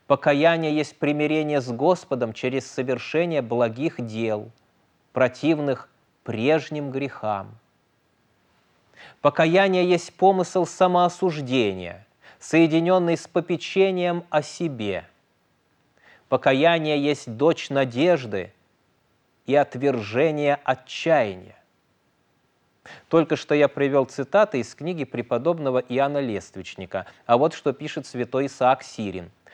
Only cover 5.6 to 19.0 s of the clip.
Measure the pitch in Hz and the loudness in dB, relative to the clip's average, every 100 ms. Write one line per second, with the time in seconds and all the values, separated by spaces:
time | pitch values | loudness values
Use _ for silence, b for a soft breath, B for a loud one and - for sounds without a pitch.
5.6 | 143 131 - _ _ _ - 107 123 156 | 0 -4 -8 _ _ _ -10 -4 0 0
6.6 | 135 151 143 131 139 - 107 101 95 110 | 0 -8 -8 -6 -8 -8 -6 -6 -8 -18
7.6 | _ _ _ _ _ _ _ _ _ _ | _ _ _ _ _ _ _ _ _ _
8.6 | _ _ _ B B B 143 - 165 175 | _ _ _ B B B 0 2 4 4
9.6 | 196 185 180 175 - - 190 190 175 185 | 4 4 2 2 0 2 4 4 0 0
10.6 | 165 - 185 180 175 175 190 151 135 131 | -2 2 2 4 2 0 -4 -2 -2 0
11.6 | 107 92 87 92 - _ b b - 160 | 0 -2 -10 -14 -20 _ b b 0 4
12.6 | 165 160 170 185 170 165 - - 165 175 | 4 4 2 2 2 -2 -2 -4 -2 -4
13.6 | - 190 190 185 175 175 170 151 147 - | -4 2 2 2 -2 -4 -2 -2 -2 -6
14.6 | 170 127 107 90 - _ _ _ _ _ | -6 -4 -6 -6 -10 _ _ _ _ _
15.6 | _ _ _ _ b b b 131 - 135 | _ _ _ _ b b b 0 2 4
16.6 | 156 170 156 147 143 143 - 110 147 160 | 4 2 0 0 0 -2 -6 0 2 2
17.6 | - 139 135 117 170 170 123 101 87 _ | -2 0 0 2 2 2 -2 -8 -8 _
18.6 | _ _ _ _ | _ _ _ _